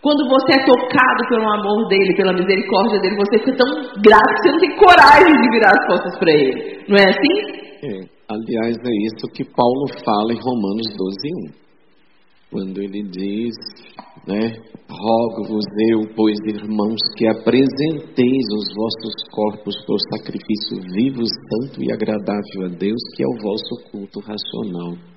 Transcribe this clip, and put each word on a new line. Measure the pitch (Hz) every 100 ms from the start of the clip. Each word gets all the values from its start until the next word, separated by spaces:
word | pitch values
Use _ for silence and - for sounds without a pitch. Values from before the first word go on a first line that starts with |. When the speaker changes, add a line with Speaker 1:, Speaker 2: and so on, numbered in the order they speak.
Speaker 1:
Quando | 285 294 262
você | 262 262
é | 269 285
tocado | 247 - - 254 247 233
pelo | 233 220
amor | 208 196 208 220
dele, | 196 190 180
pela | 190
misericórdia | 180 185 190 - 190 220 208
dele, | 185 202
você | 202 220
fica | 269 254
tão | 254 302 262 196
grato | 208 196 254 -
que |
você | -
não | 302
tem | 339 -
coragem | 392 349 285 294 359 277
de | 240
virar | 226 208
as | 196 -
costas | 180 175 -
pra | 170
ele. | 151 135 127 - - -
Não | 202
é | 190
assim? | 196 - 392 - - - -
Speaker 2:
É. | 147 98 92 _ _
Aliás, | 107 113 117 113 117
é | 123 110 110
isso | 110 120 -
que |
Paulo | - - 120 131 139 - -
fala | 104 110
em | 117
Romanos | 120 123 98 104 113 104
doze, | 95 98 143 180
um. | 82 - _ _ _ _ _ _ _ _ _
Quando | 110 95 95
ele | 101 101
diz, | 101 92 98 104 120 113 - - - - - - -
né, | 101 113 113 - - _
"Rogo-vos | 87 107 113 117 - 101 107 98 101 110
eu, | 113 107 -
pois, | 110 104 107
irmãos, | 104 107 107 104 110 - -
que | 113
apresenteis | 107 - 120 135 131 151 156 - - 123 135 110 104
os | 95 95
vossos | 110 107 113 107 -
corpos | - 104 104 - 101 -
por | 104 - 104
sacrifício | - 104 - 104 - 104 92
vivo, | 92 131 131 113
santo | - - 107 135 -
e | 131
agradável | 117 107 107 98 101 101 95 92
a |
Deus, | 85 101 117 - -
que |
é | 135
o | 120
vosso | 104 104 - 120 -
culto | 107 101 -
racional." | 104 104 - 117 110 87 87 87 -